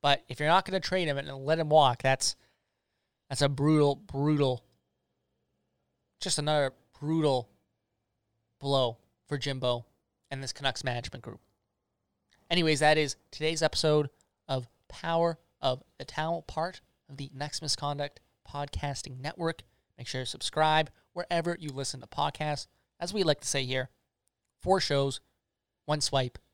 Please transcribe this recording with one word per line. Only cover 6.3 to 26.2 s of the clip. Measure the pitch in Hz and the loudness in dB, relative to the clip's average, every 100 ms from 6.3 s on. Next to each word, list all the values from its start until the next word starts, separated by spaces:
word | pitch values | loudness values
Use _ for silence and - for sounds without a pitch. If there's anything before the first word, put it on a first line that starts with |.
| - | -2
another | 147 151 135 - _ _ | 0 0 0 -4 _ _
brutal | 147 160 151 131 120 _ _ _ _ _ _ _ _ _ _ _ | -2 2 2 2 -2 _ _ _ _ _ _ _ _ _ _ _
blow | 139 139 123 117 _ _ _ | 0 2 2 -2 _ _ _
for | 143 | -6
Jimbo | 143 131 127 120 113 _ _ _ _ | -4 -2 -2 -2 -4 _ _ _ _
and | 135 | -10
this | 135 | -10
Canucks | - 139 120 | -4 -4 -2
management | 135 120 120 - | -4 -6 -8 -12
group. | - 104 _ _ _ _ _ _ _ _ _ _ _ | -14 -16 _ _ _ _ _ _ _ _ _ _ _
Anyways, | 175 165 147 | 2 4 6
that | 151 156 | 6 6
is | 147 - _ | 4 -4 _
today's | - 156 165 | -4 -2 0
episode | 156 - 156 151 143 _ _ _ - | 0 2 4 4 2 _ _ _ -6
of | 131 120 _ _ | -6 -6 _ _
Power | - 165 165 170 160 _ _ | -10 -2 0 0 -2 _ _
of | 139 131 _ _ | -2 -2 _ _
the | |
Towel, | 147 - 156 170 | -10 -6 -4 -4
part | - - 170 190 _ _ _ | -6 -6 -6 -8 _ _ _
of | 139 | -14
the | 139 | -14
Next | 135 147 - | -8 -8 -8
Misconduct | 151 - 143 143 143 - _ _ - | -6 -4 -2 -4 -6 -8 _ _ -14
Podcasting | 147 143 - 143 139 - 127 | -10 -8 -6 -6 -6 -10 -10
Network. | 139 175 165 160 - _ _ _ | -10 -6 -6 -6 -14 _ _ _
Make | 120 | -10
sure | 131 | -8
to | 127 | -8
subscribe | 123 - - 156 156 156 _ _ | -8 -6 0 2 4 0 _ _
wherever | - 175 175 165 175 | -12 -4 -2 -2 -4
you | 156 | -8
listen | 135 135 131 | -8 -8 -10
to | 120 | -10
podcasts. | - 151 - 151 143 - _ _ _ | -4 -4 -2 -4 -4 -8 _ _ _
As | 175 | -6
we | 202 | 0
like | 170 147 | 2 2
to | - | 0
say | 139 | -2
here, | 131 127 127 _ _ _ _ _ _ _ | 0 -2 -4 _ _ _ _ _ _ _
four | 175 190 | 2 2
shows, | - 143 139 131 _ _ _ _ _ _ - | 4 2 2 -2 _ _ _ _ _ _ -4
one | 151 | -2
swipe | - 139 | 0 0